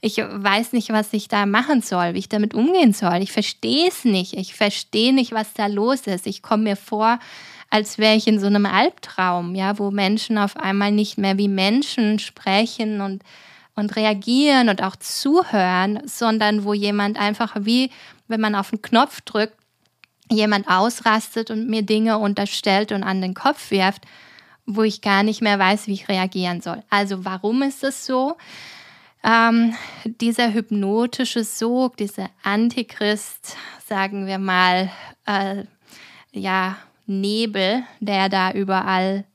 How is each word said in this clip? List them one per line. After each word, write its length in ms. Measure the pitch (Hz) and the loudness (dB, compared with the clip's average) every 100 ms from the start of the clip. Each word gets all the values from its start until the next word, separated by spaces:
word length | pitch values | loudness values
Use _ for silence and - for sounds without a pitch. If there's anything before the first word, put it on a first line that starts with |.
Ich 160 | 214 214 | -2 -2
weiß 560 | 202 202 196 202 233 | -6 -2 2 2 2
nicht, 160 | 247 208 | -2 0
was 240 | 220 214 | 0 0
ich 140 | 214 - | -4 -2
da 180 | 208 202 | 0 2
machen 360 | 208 262 277 | 2 2 0
soll, 320 | - 185 175 | 2 0 0
wie 60 | 180 | -2
ich 100 | 196 | -4
damit 240 | 208 208 | 0 0
umgehen 400 | 220 262 370 277 | 2 2 6 4
soll. 280 | 202 185 175 | 4 0 0
Ich 100 | 196 | -2
verstehe 560 | - 208 - 220 262 349 | -2 -4 -4 -2 2 0
es 160 | - | 0
nicht. 300 | 240 190 180 | 0 2 0
Ich 220 | - 190 - | -6 -10 -2
verstehe 580 | 208 - - 214 233 | -2 -2 -6 0 2
nicht, 180 | 262 240 | 2 2
was 220 | 226 214 | -2 -6
da 140 | - 208 | -4 -2
los 340 | 202 220 269 | 0 0 0
ist. 260 | - 185 - | -2 -6 -6
Ich 140 | 196 | -10
komme 220 | - 214 | -2 0
mir 120 | 220 196 | 0 -2
vor, 440 | - 208 220 240 - - - - - | -4 0 2 2 -4 -20 -20 -20 -2
als 280 | 214 214 - | -2 -2 2
wäre 180 | 214 220 | 4 4
ich 120 | 214 | 4
in 120 | 214 | 2
so 80 | 196 | 4
einem 180 | 202 202 | 2 4
Albtraum, 920 | 185 285 - - - 185 180 175 185 | 4 2 0 -14 -2 0 0 -4 -4
ja, 240 | 190 208 | -2 -2
wo 120 | 202 | -2
Menschen 460 | 202 196 214 - 214 | 0 2 0 0 0
auf 200 | 202 - | 0 -2
einmal 340 | 190 196 202 | -2 0 2
nicht 260 | 208 208 - | 2 0 -2
mehr 200 | 196 190 | -2 2
wie 100 | 202 | 0
Menschen 720 | 196 190 240 285 - 214 214 | 2 2 2 0 0 0 0
sprechen 840 | - - - 190 226 - 220 208 | -4 -8 0 0 0 -2 -6 -4
und, 220 | 196 196 _ - - - _ - | -6 -8 _ -20 -20 -20 _ -6
und 200 | 208 214 | -4 0
reagieren 720 | 214 208 196 247 294 269 240 | 0 0 0 2 4 6 4
und 140 | 202 | 2
auch 120 | 190 - | -2 -6
zuhören, 1040 | - - 269 330 359 214 180 180 190 208 269 | -10 -6 2 2 2 2 2 2 0 -2 -8
sondern 580 | - 226 220 214 208 | -4 0 2 2 0
wo 100 | 202 | 0
jemand 440 | 208 202 208 202 214 | -2 0 0 -2 0
einfach 380 | 208 214 220 - | -2 -2 -4 -4
wie, 320 | 202 240 262 - - - _ | 0 0 0 -6 -20 -20 _
wenn 140 | 226 | -2
man 140 | 214 208 | 0 -2
auf 160 | 202 | -4
den 100 | 214 | -6
Knopf 400 | - 226 269 - | 2 2 2 -2
drückt, 340 | - 214 220 _ _ _ _ _ _ _ _ | -6 -2 -2 _ _ _ _ _ _ _ _
jemand 360 | 220 214 202 202 | 2 4 2 2
ausrastet 840 | 185 220 240 233 214 - - 220 | 2 2 2 2 0 0 -6 -4
und 180 | 220 226 | -4 -2
mir 140 | 220 | -2
Dinge 340 | 202 214 220 220 | 2 2 2 2
unterstellt 760 | 208 202 202 - - 196 208 | 0 0 -2 -2 2 2 2
und 120 | 208 | -2
an 180 | 190 190 | -2 -2
den 120 | 185 | -2
Kopf 380 | 185 269 294 - | 0 0 0 -2
wirft, 340 | 196 185 202 - - - - _ _ - | 0 0 -2 -14 -20 -20 -20 _ _ -8
wo 180 | 208 | 0
ich 180 | 220 208 | 0 0
gar 220 | 208 196 | 2 2
nicht 180 | 208 214 | 2 0
mehr 180 | 220 202 | 0 4
weiß, 280 | 190 208 - | 4 2 -2
wie 60 | |
ich 160 | 196 - | -8 -2
reagieren 520 | 190 185 185 180 175 | -2 -2 -2 -4 -4
soll. 220 | 165 170 - | -8 -10 -2
Also 360 | 202 202 196 185 | 0 0 -4 -6
warum 360 | 185 202 240 | -4 -2 0
ist 220 | 277 262 | 0 -2
es 220 | 269 269 - | -6 -6 -4
so? 320 | 254 269 330 - - - - - - _ _ | -2 -2 -4 -14 -20 -20 -20 -20 -20 _ _
Ähm, 520 | - 226 233 233 233 226 - - 226 | 2 4 6 4 2 0 -12 -12 -12
dieser 480 | 226 233 226 240 | -4 -2 2 0
hypnotische 920 | 214 226 208 196 214 240 - 247 240 | 0 -2 -2 0 0 0 -2 -4 -2
Sog, 540 | 220 - 226 247 254 - | -4 -4 -2 0 0 -2
dieser 320 | 202 - 190 _ | -8 -6 -12 _
Antichrist, 1120 | - 202 233 233 233 - 208 214 - - - - - - - | -2 0 0 -2 -8 -4 -2 -2 -4 -16 -16 -16 -18 -20 -8
sagen 380 | 202 196 202 190 | -4 -2 -4 -6
wir 140 | 190 | -4
mal, 520 | 190 180 185 180 190 - - - - | 0 4 4 4 0 -6 -20 -14 -4
äh, 400 | 202 196 196 196 _ _ - - - _ | -2 -2 -6 -10 _ _ -20 -20 -20 _
ja, 460 | 202 196 190 185 190 - _ - | -8 -2 0 -2 -6 -16 _ -6
Nebel, 760 | 196 196 214 226 196 190 240 247 - | -4 -2 -2 -2 0 0 0 -4 -8
der 300 | 208 196 190 | -2 0 2
da 220 | 196 185 | 2 0
überall 720 | 202 196 190 185 185 190 196 196 | 0 0 0 0 0 0 -2 -6